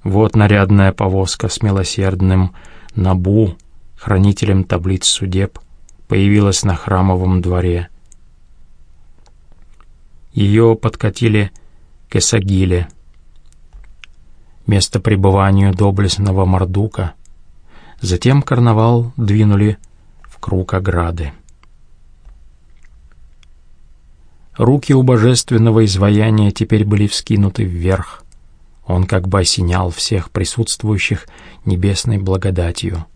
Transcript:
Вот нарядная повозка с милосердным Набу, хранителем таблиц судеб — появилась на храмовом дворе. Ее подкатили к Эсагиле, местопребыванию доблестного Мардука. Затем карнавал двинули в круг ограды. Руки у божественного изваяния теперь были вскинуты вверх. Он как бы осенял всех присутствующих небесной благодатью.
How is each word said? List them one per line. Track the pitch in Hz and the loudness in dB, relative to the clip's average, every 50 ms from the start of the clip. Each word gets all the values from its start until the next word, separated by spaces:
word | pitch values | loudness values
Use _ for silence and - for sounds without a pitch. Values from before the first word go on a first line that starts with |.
| _ | _
Вот | - 95 104 110 104 - | 0 2 2 2 2 4
нарядная | 110 104 101 104 101 98 92 101 101 98 95 | 2 4 4 4 2 4 4 4 4 4 2
повозка | 92 - 101 95 92 95 95 95 - - - 104 | 2 0 -2 -2 0 -2 -2 -4 -4 -6 -6 -6
с | - - | -4 -4
милосердным | 110 104 98 98 92 - - - 98 95 95 90 95 95 95 95 92 92 - - - - - - - - - | -2 -2 0 -2 -2 -4 -4 -4 -2 -2 0 0 0 2 2 2 0 0 -4 -12 -20 -20 -20 -20 -20 -10 -4
Набу, | 107 92 92 92 92 90 95 101 110 113 92 85 - - - - - - - - | -2 0 0 0 0 0 2 2 2 2 0 -2 -10 -18 -20 -20 -20 -20 -20 -20
хранителем | - - - 104 92 98 101 98 - - 104 98 95 95 | -14 -4 -2 0 2 2 2 2 0 0 0 0 0 0
таблиц | - 107 101 87 92 95 92 - | 0 -4 -4 -2 -4 -4 -2 -2
судеб — | - - - 98 95 90 95 98 - _ - - _ - - - - - - - - | -4 -2 -2 -4 -4 -2 -4 -4 -4 _ -18 -20 _ -20 -20 -20 -20 -20 -20 -6 -2
появилась | 104 98 98 101 104 104 101 101 92 - | 0 2 2 4 4 4 2 2 0 0
на | - 104 87 | -2 -2 -2
храмовом | 80 - - 98 92 95 95 92 90 92 92 92 90 | -2 -2 -2 0 0 2 0 0 0 0 0 0 0
дворе. | 87 90 90 90 87 90 87 87 87 - - - - - - - - - - _ - - - - - - - - - - - - - - - - - - - - - - - - - - - - - - - - - - - - - - | 0 -2 -2 -2 -2 -2 -2 -4 -6 -10 -16 -20 -20 -20 -20 -20 -20 -20 -20 _ -20 -20 -20 -20 -20 -20 -20 -20 -20 -20 -20 -20 -20 -20 -20 -20 -20 -20 -20 -20 -20 -20 -20 -20 -20 -20 -20 -20 -20 -20 -20 -20 -20 -20 -20 -20 -20 -8
Ее | - - 101 101 104 110 117 117 113 | -2 0 0 2 4 4 4 4 2
подкатили | 107 - 110 - - - 107 - - 117 113 107 107 101 95 - - - - - - - - - - - _ | 2 -2 -6 -4 -2 -4 -4 -2 -2 -2 0 2 0 -2 -2 -6 -16 -20 -20 -20 -20 -20 -20 -20 -20 -20 _
к | - | -4
Эсагиле, | 165 - - - 107 95 98 98 95 95 90 90 87 87 - - - - - - - - - - - - - - - - - - - - - - - - - - - - - - - - - - - - | -2 -2 0 0 -2 0 0 0 0 0 0 0 -2 -4 -6 -12 -20 -20 -20 -20 -20 -20 -20 -20 -20 -20 -20 -20 -20 -20 -20 -20 -20 -20 -20 -20 -20 -20 -20 -20 -20 -20 -20 -20 -20 -20 -20 -20 -10 -4
местопребыванию | - 101 98 - - - 104 - 110 107 98 95 98 95 98 98 98 98 98 98 98 92 | 0 0 0 0 -2 -4 -2 0 0 0 2 2 2 2 2 2 2 2 4 2 2 2
доблестного | 90 104 101 98 98 101 92 90 95 101 101 92 95 95 | 2 0 0 2 0 -2 -2 -2 -2 -2 -2 0 0 0
Мардука. | 92 92 92 92 90 92 98 104 107 - - 92 82 - - - - - - - - - - - - - - - - - - | 0 0 0 -2 -2 -2 -4 -4 -4 -4 -6 -6 -6 -8 -12 -20 -20 -20 -20 -20 -20 -20 -20 -20 -20 -20 -20 -20 -20 -14 -10
Затем | - 92 92 87 - 123 135 143 | -4 -4 -4 0 2 2 2 2
карнавал | 135 - 139 120 120 117 110 110 110 117 120 120 117 120 - | 0 0 0 2 2 2 2 2 2 2 2 0 -2 -4 -6
двинули | - 117 101 101 107 107 104 101 98 104 107 104 - - - - _ - - - - | -4 -2 0 2 2 2 2 2 2 2 0 -2 -4 -12 -20 -20 _ -20 -20 -20 -20
в | - - - - | -20 -20 -20 -14
круг | - - 98 92 92 - - | -8 -4 -4 -4 -4 -4 -4
ограды. | 95 92 95 82 87 85 85 85 82 78 71 65 - _ - - _ - - - - - - - - - - - _ - - - - - - - _ - - - - - - - - - - - - - - - - - - - - - - - - - - - - - - - _ - - - - - - - | -4 -2 -2 -2 -2 -2 -4 -4 -6 -8 -10 -10 -14 _ -20 -20 _ -20 -20 -20 -20 -20 -20 -20 -20 -20 -20 -20 _ -20 -20 -20 -20 -20 -20 -20 _ -20 -20 -20 -20 -20 -20 -20 -20 -20 -20 -20 -20 -20 -20 -20 -20 -20 -20 -20 -20 -20 -20 -20 -20 -20 -20 -20 -20 -20 -20 -20 _ -20 -20 -20 -20 -20 -20 -4
Руки | - 117 120 139 139 - - 139 | 0 2 2 2 2 2 2 2
у | 131 | 2
божественного | 131 127 127 113 110 123 127 120 - - 123 110 113 117 110 113 110 | 4 4 4 4 4 4 2 0 0 0 0 2 4 4 4 4 2
изваяния | 101 95 95 101 101 104 104 107 113 110 107 104 101 | 2 2 2 2 2 2 2 2 2 2 2 2 2
теперь | 98 - 110 - 110 104 104 | 0 -2 -2 0 0 0 2
были | 104 107 101 104 | 2 2 0 0
вскинуты | 98 - - - - 113 101 101 98 95 - 104 | 0 -2 -6 -4 -2 0 2 2 0 0 -2 -4
вверх. | 92 87 85 85 92 95 95 92 - - - - - - - - - - _ - - - - - | -4 -4 -4 -2 -2 -2 -2 -4 -10 -16 -20 -20 -20 -20 -20 -20 -20 -20 _ -20 -20 -20 -20 -6
Он | - 90 90 92 | -4 -2 -2 0
как | - 98 95 90 92 | 0 -2 -2 -2 0
бы | 95 98 | 0 0
осенял | 87 - - - 92 87 87 92 95 87 | 0 0 -2 -2 -2 0 0 -2 -2 -4
всех | 82 - - - 113 95 85 - | -6 -8 -6 -4 -4 -4 -4 -6
присутствующих | - - 95 - - 117 113 - - - - 107 107 95 - - 107 - - - - - - - - - - | -6 -6 -6 -4 -4 -6 -4 -4 -6 -6 -4 -2 -2 -2 -2 -4 -4 -6 -6 -16 -20 -20 -20 -20 -20 -8 -4
небесной | 110 95 87 90 98 95 - - 120 107 101 | -2 -2 0 0 -2 -2 -2 -4 -4 -4 -2
благодатью. | 95 95 95 95 92 95 90 90 87 85 87 - - 92 90 82 80 - - | -2 -2 -2 -2 -2 -2 -2 -2 -2 -4 -4 -6 -8 -6 -6 -8 -10 -12 -18